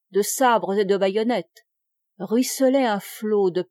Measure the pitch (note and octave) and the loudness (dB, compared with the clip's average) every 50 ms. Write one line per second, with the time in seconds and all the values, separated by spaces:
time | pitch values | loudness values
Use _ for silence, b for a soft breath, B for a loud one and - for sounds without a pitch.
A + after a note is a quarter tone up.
0 | _ _ F#3 F#3+ G#3 - - - C4+ B3 A#3 G#3+ E3+ F3 G3 G#3 G3+ F#3 G3+ F#3 | _ _ -2 -2 -2 -2 -2 0 2 2 2 2 0 0 -2 0 0 0 0 0
1 | G3 G3 F#3+ A3 A3 A#3+ B3 F#3+ D#3+ _ _ - _ _ _ _ _ _ _ _ | 0 0 0 -2 -2 0 -2 -2 -4 _ _ -20 _ _ _ _ _ _ _ _
2 | _ _ _ - F#3 - G#3+ B3 B3+ - - - C4+ B3+ C4 C#4 C4 A3+ G#3 G3 | _ _ _ -14 -6 -2 0 0 0 0 0 0 2 2 2 2 2 0 0 -2
3 | - - - - A3 G#3+ G#3+ G3+ G3 F#3 D#3+ F3+ F3 _ | -4 -10 -16 -8 -4 0 0 2 2 2 0 -2 -6 _